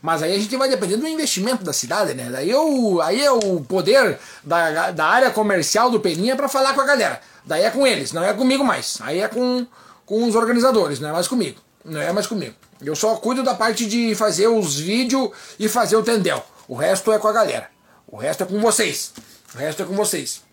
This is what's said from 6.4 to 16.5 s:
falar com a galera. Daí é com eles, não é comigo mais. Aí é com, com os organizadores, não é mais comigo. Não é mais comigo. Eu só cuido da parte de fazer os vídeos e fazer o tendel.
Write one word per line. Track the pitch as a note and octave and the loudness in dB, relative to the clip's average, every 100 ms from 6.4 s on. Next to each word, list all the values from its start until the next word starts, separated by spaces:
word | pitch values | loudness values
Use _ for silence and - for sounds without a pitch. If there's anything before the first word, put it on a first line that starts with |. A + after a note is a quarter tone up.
| C#4 | 0
falar | C4+ C4+ | 2 2
com | C#4 | 2
a | |
galera. | C4+ C#4+ F#3 B2 - - | 2 2 0 -4 -14 -20
Daí | - D#3+ | -6 0
é | G#3+ | 0
com | C4 | 2
eles, | C4+ G3+ C#3 | 2 2 -4
não | D#3 | -2
é | F#3 | -2
comigo | G#3 B3+ C4+ | 2 2 2
mais. | C4 D3 - - | 2 0 -4 -8
Aí | A2+ E3+ | -6 -4
é | G#3 | -4
com, | A3 B3 B3+ A#3+ - - - | -2 -2 -2 -6 -14 -20 -20
com | _ G#3+ | _ 0
os | A#3+ | 2
organizadores, | G#3+ A#3 A#3+ B3+ A3+ D#3+ C3+ | 2 2 2 4 2 0 -4
não | D3+ | -4
é | |
mais | E3 F3 | -4 -2
comigo. | B3 D#3+ - _ _ | -2 -4 -6 _ _
Não | D#3+ D3+ | -12 -6
é | D#3 | -2
mais | G3 | -2
comigo. | G3+ G#3+ B2+ - _ _ | -2 -6 -8 -14 _ _
Eu | C#3 | -8
só | D3+ G#3+ | -2 0
cuido | A3 A3+ B3+ | 0 -2 0
da | B3 | -2
parte | F#3 A3+ A3+ | 0 0 0
de | A3+ A#3 A3+ | -2 0 0
fazer | G#3+ G#3+ E3 A3 | 2 0 2 4
os | A3+ E3+ C#3+ | 4 0 -4
vídeos | E3 A3+ B3 C4+ A#3+ - - - | -2 -2 0 0 -2 -6 -20 -4
e | G#3+ | -2
fazer | A#3+ G#3 A3 | 0 2 2
o | |
tendel. | G#3+ A3 F3 C3+ - | 2 0 0 -2 -8